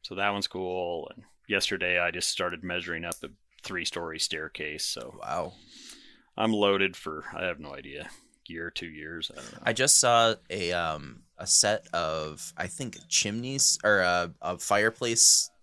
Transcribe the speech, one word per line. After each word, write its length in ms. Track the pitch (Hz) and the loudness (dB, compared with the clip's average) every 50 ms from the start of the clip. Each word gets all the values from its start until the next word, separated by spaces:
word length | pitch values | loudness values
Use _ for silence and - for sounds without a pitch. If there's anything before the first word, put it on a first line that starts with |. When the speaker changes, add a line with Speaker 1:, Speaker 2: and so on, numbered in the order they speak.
Speaker 1:
So 120 | - - 98 | -12 -10 -4
that 120 | 90 98 101 101 | 0 0 0 0
one's 140 | 101 98 - | 0 -4 -4
cool. 640 | - 92 95 90 90 92 90 87 87 82 73 - - | -6 -6 -4 -4 -2 -2 -2 -4 -4 -6 -8 -10 -14
And 100 | - - _ _ _ _ - | -18 -20 _ _ _ _ -2
yesterday 500 | 101 98 - - 101 92 90 90 90 87 | -2 0 0 0 -2 -2 0 0 2 2
I 120 | 87 87 | 2 0
just 180 | 82 87 87 - | -2 -2 -4 -4
started 340 | - - 92 87 87 82 | -2 -2 -2 -4 -4 -6
measuring 440 | 85 90 87 90 87 87 85 80 85 | -6 -4 -4 -4 -4 -4 -6 -6 -4
up 80 | 85 85 - | -4 -6 -6
a 60 | - - - _ _ _ _ - | -6 -14 -14 _ _ _ _ -18
three-story 560 | - - 98 90 85 - - 87 85 80 80 80 | -12 -8 -8 -6 -6 -4 -6 -6 -8 -8 -4 -4
staircase. 680 | - - - 80 78 78 _ - 78 78 76 76 - | -4 -4 -4 -6 -8 -10 _ -10 -10 -8 -8 -6 -6
So 320 | - - - - - - - | -6 -6 -8 -10 -14 -14 -12
Speaker 2:
Wow. 360 | - - 69 87 82 80 - - - - - - - - - - - - - _ _ _ _ | -8 -6 -4 -4 -6 -6 -10 -18 -20 -20 -20 -20 -20 -20 -20 -20 -20 -20 -20 _ _ _ _
Speaker 1:
I'm 160 | - 107 110 | -2 0 0
loaded 420 | 110 104 104 101 98 95 98 95 87 | 2 4 4 4 4 4 2 0 -2
for, 300 | - - 80 78 76 - - 80 | -6 -10 -10 -10 -10 -12 -10 -8
I 100 | 80 87 | -4 -4
have 120 | 92 85 73 | -4 -4 -6
no 160 | 76 71 69 | -10 -12 -12
idea, 360 | 69 - 69 67 - - - - - _ _ _ _ _ | -12 -14 -14 -14 -12 -14 -14 -16 -18 _ _ _ _ _
year, 240 | - 82 82 85 85 | -14 -12 -10 -10 -8
two 160 | _ - 87 82 | _ -10 -10 -10
years. 420 | 78 76 76 78 85 82 78 - | -12 -12 -12 -10 -8 -8 -8 -10
I 80 | - - | -10 -12
don't 120 | - - - | -16 -16 -16
know. 40 | - | -4
Speaker 2:
I 100 | - 113 | -2 -2
just 260 | 113 120 131 131 - - | 0 2 4 6 6 6
saw 360 | - 123 120 117 117 113 110 - _ _ | 8 8 8 8 8 6 4 0 _ _
a, 220 | 87 104 90 85 | -6 -2 -2 0
um, 500 | 87 87 85 80 78 76 71 67 60 - - _ _ | 0 0 0 -2 -2 -4 -8 -14 -16 -18 -20 _ _
a 100 | - - | -12 -2
set 400 | - - - - 104 107 - - - | 2 4 4 6 4 2 0 -2 -4
of, 600 | - 85 85 78 80 80 78 78 - - - - - | -2 -2 0 0 -2 -2 -4 -6 -8 -10 -12 -14 -8
I 100 | - 85 - | -8 -8 -8
think, 280 | - - 135 117 - - - _ | -6 -8 -10 -10 -10 -14 -8 _
chimneys 720 | - - - 104 104 117 120 131 135 139 - - - - - | 0 0 2 0 -2 -4 -6 -6 0 2 2 2 2 4 6
or 160 | 107 104 98 | 6 6 6
a, 320 | 92 90 87 90 87 87 - _ | 6 6 4 4 2 0 -4 _
a 180 | - 82 90 87 | -4 -4 -4 -4
fireplace 920 | - - 104 104 107 110 113 - 127 120 117 110 110 - - - - - _ _ | 0 2 4 4 4 4 2 0 -2 0 4 6 8 8 8 6 2 -2 _ _